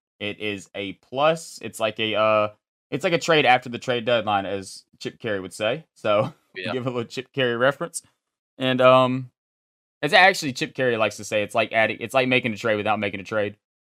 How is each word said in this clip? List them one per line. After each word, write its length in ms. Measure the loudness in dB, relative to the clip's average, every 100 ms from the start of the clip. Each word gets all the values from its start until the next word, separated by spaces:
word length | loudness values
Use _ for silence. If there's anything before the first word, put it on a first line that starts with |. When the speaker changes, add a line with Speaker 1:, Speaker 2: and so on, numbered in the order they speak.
| _ _
Speaker 1:
it 220 | -10 -8
is 280 | -8 -8 -10
a 200 | -10 -10
plus. 680 | -12 _ 0 0 0 -6 -14
It's 160 | -14 -4
like 220 | -4 -2
a, 160 | -2 2
uh, 320 | 2 2 0 -4 _ _ _
it's 140 | -6
like 80 | -2
a 60 | 0
trade 280 | 2 4 6
after 220 | 4 2
the 100 | -8
trade 280 | -4 -4 0
deadline, 380 | 0 2 -2
as 420 | -2 -6 -10 -18 _ _
Chip 220 | -12 -8
Caray 180 | -6 -6
would 140 | -6
say. 320 | -4 -2 -2 -8
So 400 | _ 2 2 2 -6
<laughs> 120 | _ -12
Speaker 2:
Yeah. 160 | -6
Speaker 1:
give 160 | -6 -4
a 20 |
little 140 | -6
Chip 240 | -6 -10 -8
Caray 220 | -2 -2
reference. 480 | 2 0 0 -8 -10 -14 _ _ _ _ -6
And, 240 | -2 4
um, 480 | 6 8 4 0 -8 _ _ _ _ _ _ _
it's 100 | 2
actually 400 | 6 6 4 -4
Chip 220 | -4 -6
Caray 240 | -2 0 2
likes 180 | 0 -2
to 80 |
say 180 | -4 -2
it's 120 | 0
like 180 | -2 0
adding, 240 | 2 0 -2
it's 120 | -2
like 160 | 0 2
making 240 | 2 0
a 60 | -4
trade 180 | -2 0
without 220 | 0 -2
making 220 | -2 -6
a 40 |
trade. 320 | -6 -4 -4 -6 _ _